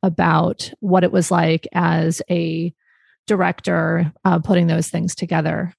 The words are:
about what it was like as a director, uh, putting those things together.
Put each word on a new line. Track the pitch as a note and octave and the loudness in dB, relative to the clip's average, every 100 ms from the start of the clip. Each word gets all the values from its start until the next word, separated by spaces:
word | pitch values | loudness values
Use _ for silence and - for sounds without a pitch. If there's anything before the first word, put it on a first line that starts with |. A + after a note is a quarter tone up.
about | G3 E3 F3 D#3+ E3 - - - | -2 0 2 2 0 -4 -12 -8
what | G#3 F#3 | 0 2
it | F3+ | 4
was | F#3+ E3 | 0 0
like | E3+ E3 D#3+ - | 0 2 0 -2
as | - E3+ E3 D#3+ E3 - | -2 0 2 0 -2 -4
a | F3 E3 D#3+ E3+ - _ _ _ _ - | -2 -2 -4 -6 -8 _ _ _ _ -4
director, | G#3 F3+ E3+ - F3 E3 E3 D#3+ - | 0 0 -2 -2 0 0 0 -2 -2
uh, | F#3+ F3 | 0 0
putting | - F3+ E3+ | 2 2 2
those | E3 E3 | 0 -2
things | E3+ F3 | -4 -4
together. | - E3+ E3 D#3 D#3+ F3 | -6 -4 -2 -2 -4 -6